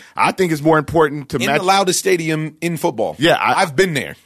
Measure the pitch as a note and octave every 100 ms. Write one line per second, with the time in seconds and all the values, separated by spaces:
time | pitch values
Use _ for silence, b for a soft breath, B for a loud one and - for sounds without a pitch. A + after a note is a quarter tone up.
0 | B B C#3 - F#3 D#3 D3+ D#3 C#3+ D#3+
1 | D3+ D3 C3+ C#3+ - D3 F#3 G3 F#3+ F3
2 | F#3+ F3+ D#3+ D#3 D#3 D#3 E3+ E3 E3+ A2+
3 | F#2+ D#2+ D#3+ D3 G#2+ C3 F#3+ C#3 F#3+ C#3+
4 | D#2+ C#2+